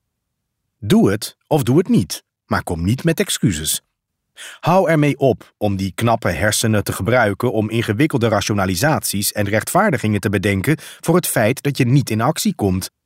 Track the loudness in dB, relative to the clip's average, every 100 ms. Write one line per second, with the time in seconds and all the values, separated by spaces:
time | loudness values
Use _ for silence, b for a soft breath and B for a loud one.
0 | _ _ _ _ _ _ _ _ 0 4
1 | 4 0 -6 -16 -2 0 2 2 2 2
2 | 0 -6 -16 _ -6 -4 -2 -4 -2 -2
3 | 0 -2 -2 -2 -2 -2 -4 -6 -8 _
4 | _ _ _ B B B 0 2 4 2
5 | 2 2 2 0 -4 -6 -4 -2 -4 -2
6 | 0 0 -2 -2 0 0 0 0 -2 -4
7 | 0 2 2 0 -2 -2 -2 -2 -2 0
8 | 0 0 0 0 0 -2 -2 0 0 0
9 | -2 -4 -4 -2 -2 -2 0 0 2 0
10 | 0 0 0 0 0 0 0 -2 -6 -6
11 | 0 0 0 0 0 0 -2 0 2 2
12 | 2 0 -2 -2 -4 0 0 0 -4 _